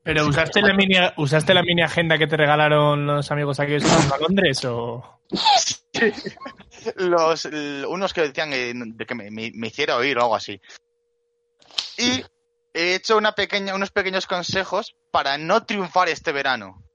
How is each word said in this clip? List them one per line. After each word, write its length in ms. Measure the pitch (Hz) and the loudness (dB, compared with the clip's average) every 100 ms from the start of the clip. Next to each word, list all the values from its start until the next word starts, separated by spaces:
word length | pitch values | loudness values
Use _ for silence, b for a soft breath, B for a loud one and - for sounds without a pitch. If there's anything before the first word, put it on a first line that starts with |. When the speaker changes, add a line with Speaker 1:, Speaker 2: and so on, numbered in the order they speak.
Speaker 1:
Pero 260 | - 156 151 | -2 0 2
usaste 360 | 139 160 214 | 2 2 2
la 100 | 202 | 2
mini, 220 | 196 196 185 180 - | 4 4 4 2 0
usaste 340 | 143 156 151 | 0 2 4
la 100 | 185 | 4
mini 200 | 175 175 | 4 2
agenda 340 | 160 170 165 160 | 2 0 2 2
que 100 | 151 | 2
te 100 | 156 | 2
regalaron 680 | 147 151 151 151 147 147 147 | 4 4 4 4 4 2 0
los 240 | 147 143 | -2 -2
amigos 300 | 147 143 139 | -4 -2 -2
aquellos 240 | 143 147 | -2 0
cuando 300 | - 165 143 | 2 2 2
a 40 | 139 | 0
Londres, 460 | 156 196 175 135 | 0 2 2 0
¿o? 560 | 131 120 117 120 - _ _ | -4 -4 -6 -8 -14 _ _
Speaker 2:
<laughs> 1700 | - 906 784 - - _ - 226 - 196 - 269 - - - 226 - | -2 2 2 2 -6 _ -2 -2 -2 -14 -14 -18 -18 -20 -12 -10 -4
Los, 480 | 185 175 160 160 147 | 0 2 2 0 -4
l-, 400 | 151 147 143 139 | -8 -8 -6 -6
unos 260 | 170 190 | -4 -4
que 80 | - | -2
decían, 300 | 151 135 156 | -2 -2 -4
eh, 200 | 135 123 | -2 -4
de 300 | 120 117 113 113 | -6 -10 -12 -8
que 80 | |
me, 160 | 120 101 | -8 -10
me, 200 | 110 113 | -10 -10
me 120 | 107 113 | -8 -10
hiciera 300 | - 151 131 | -4 -2 0
oír 200 | 131 123 | 0 2
o 40 | |
algo 140 | 120 104 | 2 0
así. 240 | - 101 B B _ _ _ _ _ _ _ _ _ - - - | -2 -14 B B _ _ _ _ _ _ _ _ _ -12 -10 -4
Y 260 | 240 254 - _ _ _ _ | -2 -2 -6 _ _ _ _
he 220 | 165 170 | -4 -2
hecho 220 | 185 - 226 | -2 2 2
una 140 | 214 | 2
pequeña, 420 | 208 190 202 196 | 0 -2 -2 -4
unos 160 | 190 196 | -4 -2
pequeños 360 | - 190 190 - | -2 -2 -4 -4
consejos 680 | 180 175 190 185 185 226 _ _ | -6 -2 -4 -2 -4 -6 _ _
para 260 | 170 139 143 | -2 0 -2
no 280 | 160 214 - | 0 0 0
triunfar 420 | 208 180 190 175 | -6 -2 2 2
este 240 | 151 - | 0 -4
verano. 500 | 139 139 123 98 92 _ | -2 0 -2 -4 -20 _